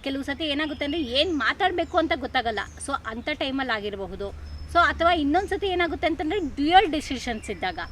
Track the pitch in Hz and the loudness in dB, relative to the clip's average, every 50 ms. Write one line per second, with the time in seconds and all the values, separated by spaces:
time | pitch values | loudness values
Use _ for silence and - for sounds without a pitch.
0 | - 277 277 269 262 - 277 262 330 302 285 285 311 311 302 - 302 285 285 349 | -4 -4 -4 -4 -4 -6 -4 -4 -2 -2 -2 -2 -2 -4 -4 -4 -4 -2 -2 -2
1 | 302 233 240 269 302 381 339 285 233 226 285 277 392 370 381 349 330 - - 359 | -2 0 2 2 2 2 2 0 0 0 0 2 2 0 2 0 -2 0 2 0
2 | 330 - 339 285 254 240 - 254 233 233 220 202 190 - - - - - 277 - | 2 2 0 -2 -2 -2 -2 0 0 0 -2 -2 -6 -6 -10 -12 -8 -6 -6 -6
3 | - 226 220 233 240 - 302 302 311 269 262 269 269 254 226 214 202 208 196 196 | -6 -8 -8 -6 -4 -4 -4 -2 -2 -2 -2 -2 0 0 -2 -2 -2 -4 -6 -6
4 | 196 180 190 180 196 202 196 - - - - - - - - 339 339 294 311 - | -8 -8 -6 -8 -8 -8 -8 -10 -12 -12 -12 -12 -12 0 4 4 4 4 4 4
5 | 330 339 359 339 294 277 294 359 403 359 370 - 403 392 370 359 349 330 302 - | 4 4 4 4 2 2 2 2 2 2 -2 -2 0 0 2 2 2 0 0 0
6 | - 311 320 - 359 311 349 415 349 269 226 - 285 302 349 370 427 349 294 311 | 0 0 0 0 -2 -2 0 0 -2 -2 -2 0 2 8 8 8 8 8 2 -2
7 | - - 277 240 - 254 233 214 - - 208 170 - 185 175 170 170 165 | -2 -4 -6 -6 -4 -4 -6 -6 -4 -8 -6 -4 -4 -4 -4 -4 -8 -10